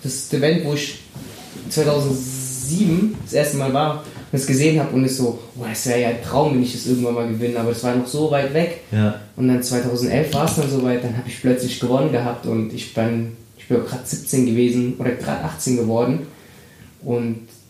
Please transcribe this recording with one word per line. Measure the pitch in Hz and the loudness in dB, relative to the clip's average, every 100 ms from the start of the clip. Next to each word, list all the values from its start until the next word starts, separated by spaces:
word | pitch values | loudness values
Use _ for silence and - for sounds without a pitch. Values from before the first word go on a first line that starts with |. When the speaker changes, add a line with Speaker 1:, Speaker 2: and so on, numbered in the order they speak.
Speaker 1:
das | 139 - - | -8 -6 -2
Event, | 135 147 170 | 2 4 2
wo | 139 | 2
ich | 147 - - - - - - - - 117 | -2 -4 -10 -16 -16 -16 -16 -16 -14 -6
zweitausendsieben | 156 151 147 139 131 - - - - 131 170 190 170 214 - | 0 2 4 2 0 -4 -6 -8 -6 -2 2 4 4 2 0
das | - | -2
erste | 139 147 139 | 0 2 0
Mal | 135 | 0
war | 135 151 151 - - - | 2 0 -2 -8 -16 -4
und | 139 | -4
es | - | 2
gesehen | 131 156 156 | 4 4 4
hab | 131 | 2
und | 131 | 2
es | 131 127 | 2 2
so, | 120 110 - | -2 -2 -10
boah, | 123 117 | -10 -8
es | 110 127 | -6 0
wär | 123 | 2
ja | 117 | 2
ein | 117 | -2
Traum, | - 127 156 | -2 2 2
wenn | 131 | 4
ich | 123 | 0
das | - - | -2 0
irgendwann | 123 120 | 2 2
mal | 120 117 | 0 -2
gewinne, | 110 120 120 | -2 -2 0
aber | 113 | -2
das | 117 | 0
war | 123 123 | 0 0
noch | 123 | 0
so | 147 151 | 0 2
weit | 139 135 | 2 2
weg. | 151 175 - - | 2 0 -2 -4
Speaker 2:
Ja. | 107 107 107 - - | 2 2 0 -10 0
Speaker 1:
Und | 127 | 2
dann | 123 | 4
zweitausendelf | - 123 127 120 123 131 156 | 2 0 0 0 0 2 2
war's | 143 160 - | 2 0 2
dann | 139 | 0
soweit, | 135 127 120 | 2 2 0
dann | 123 113 | 0 -4
hab | 127 | -6
ich | - | -2
plötzlich | 131 123 123 - | 2 2 0 -2
gewonnen | 120 131 156 | 0 2 2
gehabt | 123 123 120 117 | 0 -2 -4 -2
und | 113 110 | -2 -2
ich | 117 - | -6 -8
bin, | - 113 117 113 - - - | -2 0 0 -4 -8 -20 -16
ich | - | -2
bin | 120 | 0
grad | - 127 - | 0 -8 -8
siebzehn | - - 131 117 | -10 -2 2 4
gewesen | 113 123 123 123 - | 4 4 4 0 0
oder | 123 | -2
grad | - - - | -4 -4 -4
achtzehn | - - 135 123 | -4 -4 0 0
geworden. | 110 113 123 156 - - - - - - - - | 2 2 2 0 -4 -16 -20 -20 -20 -20 -20 -14
Und | 127 120 117 110 - - - | -4 -2 -2 -6 -10 -20 -4